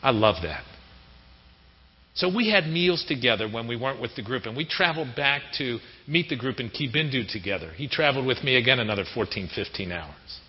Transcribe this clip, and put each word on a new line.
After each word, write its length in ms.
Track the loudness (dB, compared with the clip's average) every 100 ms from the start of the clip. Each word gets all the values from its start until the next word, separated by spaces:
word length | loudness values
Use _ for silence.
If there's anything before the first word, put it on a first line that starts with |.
I 80 | 4
love 320 | 6 6 4
that. 220 | -4 -8 -12 -20 -20 -20 -20 -20 -20 -20 -20 _ _ _ _ _ _
So 140 | -2 0
we 160 | 2 4
had 160 | 4 2
meals 380 | 2 2 2 -2
together 400 | 0 2 2 0
when 180 | -4 -4
we 100 | -2
weren't 240 | -4 -4
with 140 | -6 -6
the 60 |
group, 220 | -6 -4
and 120 | -4 -6
we 100 | -6
traveled 480 | 2 2 2 -4 0
back 260 | 0 0 -4 -6
to 200 | -4 -4 -8 -20 0
meet 220 | 0 2
the 80 | -2
group 240 | -2 -4
in 80 | -6
Kibindu 640 | -4 -2 0 0 -2 -2
together. 400 | -6 -4 -4 -6
He 140 | -10 -6
traveled 380 | 2 2 4 0
with 180 | 0
me 120 | 4 4
again 240 | 4 2
another 240 | 2 -2 -2
fourteen, 340 | -2 -2 -2 -6
fifteen 380 | -6 -6 -6 -6
hours. 480 | -6 -8 -16 -18 -20